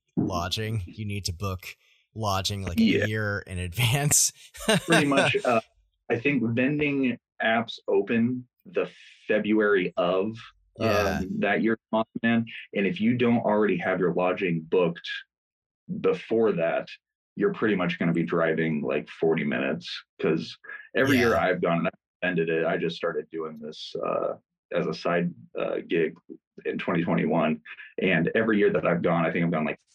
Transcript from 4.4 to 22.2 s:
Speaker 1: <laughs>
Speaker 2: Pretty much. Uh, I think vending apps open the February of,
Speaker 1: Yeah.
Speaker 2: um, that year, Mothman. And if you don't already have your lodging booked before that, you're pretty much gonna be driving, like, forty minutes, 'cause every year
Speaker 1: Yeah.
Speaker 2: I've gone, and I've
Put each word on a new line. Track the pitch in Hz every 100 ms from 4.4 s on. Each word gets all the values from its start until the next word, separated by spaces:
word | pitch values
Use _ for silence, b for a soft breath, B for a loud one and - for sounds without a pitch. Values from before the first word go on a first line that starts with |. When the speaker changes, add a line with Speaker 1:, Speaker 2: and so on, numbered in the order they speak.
| B B -
Speaker 1:
<laughs> | 208
Speaker 2:
Pretty | - - 143
much. | 139 156 -
Uh, | 127 113 - _ _ _ -
I | 120
think | 143 135 113
vending | 117 131 147 147 139 131 - _ -
apps | 113 113 113 - -
open | 98 101 117 120 127 123 _ 95
the | 90 90 - - - -
February | 107 104 107 104 98 90 -
of, | 90 92 107 113 - - _ -
Speaker 1:
Yeah. | 113 104 98 82
Speaker 2:
um, | 92 -
that | 98 104
year, | 110 110 _
Mothman. | 110 113 - 117 117 113 B B
And | 107 98
if | 90
you | 110 123
don't | 117 117
already | 104 107 104 87
have | 95 92
your | 90
lodging | 87 90 90 92 82
booked | 80 92 87 85 - - - _ _ _ _ _ - 90
before | 95 90 - 113 110
that, | 85 80 67 - - _ _ _ -
you're | -
pretty | - 110
much | 92 87 -
gonna | 85
be | 85
driving, | 82 85 82 80 82 76
like, | 65 73 -
forty | - 80 78
minutes, | 73 64 67 - - - - -
'cause | - - - - B B B -
every | 135 127
year | 117
Speaker 1:
Yeah. | 101
Speaker 2:
I've | 92 90
gone, | 90 85
and | 92
I've | - _ _